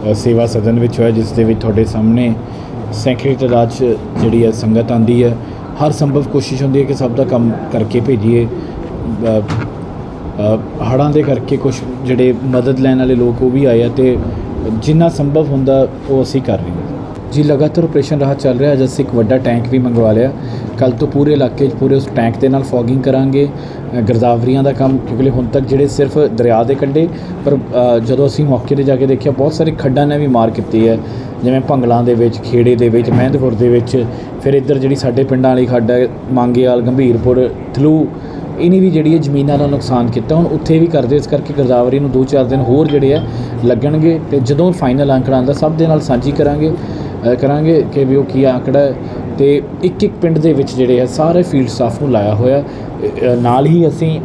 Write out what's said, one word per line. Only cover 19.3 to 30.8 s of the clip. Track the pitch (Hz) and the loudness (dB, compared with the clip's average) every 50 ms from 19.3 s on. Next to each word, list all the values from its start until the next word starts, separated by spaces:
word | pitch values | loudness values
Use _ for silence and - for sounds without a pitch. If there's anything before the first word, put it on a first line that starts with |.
| 127 131 | 2 0
ਟੈਂਕ | 127 127 120 120 117 - | 2 0 -2 -2 -2 0
ਵੀ | 127 131 | 0 0
ਮੰਗਵਾ | 123 123 120 117 117 110 | 0 0 2 2 2 4
ਲਿਆ। | 107 110 120 131 - - - - - - - - - - | 4 2 2 0 -2 -4 -8 -8 -8 -8 -8 -8 -4 -2
ਕੱਲ੍ਹ | 135 131 123 | 0 0 0
ਤੋਂ | 117 151 135 | 0 -2 -2
ਪੂਰੇ | 135 139 143 147 151 | 0 0 2 2 2
ਇਲਾਕੇ | 139 135 123 - - 143 131 | 2 0 -2 0 0 -2 -2
'ਚ | 113 | 0
ਪੂਰੇ | - 139 131 135 | 0 0 2 2
ਉਸ | 135 135 - - | 0 0 -2 -4
ਟੈਂਕ | 127 117 113 113 - | -2 -2 -2 -2 0
ਦੇ | - 135 | 0 0
ਨਾਲ | 131 135 131 | 0 0 -2
ਫੌਗਿੰਗ | - - 123 120 117 127 139 127 | -2 -2 -2 0 0 -2 0 0
ਕਰਾਂਗੇ। | 135 131 131 135 135 135 139 143 143 | 0 0 0 0 0 2 0 0 0
ਅ, | 143 - - - - - - - 113 120 | -2 -8 -12 -12 -12 -12 -12 -8 -4 -4
ਗਿਰਦਾਵਰੀਆਂ | 113 101 127 113 113 120 120 117 117 123 131 135 139 | -2 0 0 2 2 2 2 2 2 0 0 2 2
ਦਾ | 143 | 0
ਕੰਮ, | 135 113 135 131 135 131 | 0 0 0 0 0 0
ਕਿਉਂਕਿ | 113 - 120 110 131 135 | -2 -4 -4 0 0 0
ਹੁਣ | 117 127 127 | 0 0 -2
ਤੱਕ | 110 - 139 139 | 0 0 -2 0
ਜਿਹੜੇ | 113 135 135 143 - | 0 2 2 2 0
ਸਿਰਫ | - - 143 135 139 151 | 2 0 -2 0 2 0
ਦਰਿਆ | 151 135 113 113 120 120 113 110 117 | 0 0 0 0 2 2 4 2 2
ਦੇ | 120 135 | 0 0
ਕੰਢੇ, | 131 - 127 139 156 160 175 - - - - - - - | -2 -2 0 2 0 0 0 -2 -8 -10 -10 -10 -4 -2
ਪਰ, | 139 143 135 | 0 0 0
ਅ, | - - - 123 123 123 120 117 | -2 -2 0 0 2 2 2 2
ਜਦੋਂ | 113 113 127 123 143 139 | 2 0 0 2 2 0
ਅਸੀਂ | - - 151 | 0 0 0
ਮੌਕੇ | 143 135 120 120 - 143 | 2 0 0 0 -2 -2
'ਤੇ | 139 139 | 0 2
ਜਾ | 135 135 | 0 2
ਕੇ | 123 135 | 2 2
ਦੇਖਿਆ, | 135 135 131 - 151 | 0 0 0 0 -2
ਬਹੁਤ | 131 123 135 151 156 | 0 0 0 -2 0
ਸਾਰੇ | - 160 160 | 0 -2 -2
ਖੱਡਾਂ | 156 - - 143 131 139 147 147 | -2 -2 -2 0 2 2 2 2
ਨੇ | 147 147 | 2 0
ਵੀ | 147 143 | 0 2
ਮਾਰ | 127 117 113 117 | 2 2 2 2
ਕੀਤੀ | 110 - 104 - - 113 | 0 -2 -6 -2 0 2